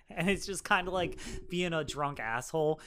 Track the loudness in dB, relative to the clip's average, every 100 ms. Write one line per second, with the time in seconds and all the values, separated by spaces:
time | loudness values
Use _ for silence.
0 | -12 -2 2 2 0 -6 2 2 4 0
1 | 0 -2 -8 -10 -4 0 2 0 -2 -2
2 | -2 -2 -2 -2 0 2 2 2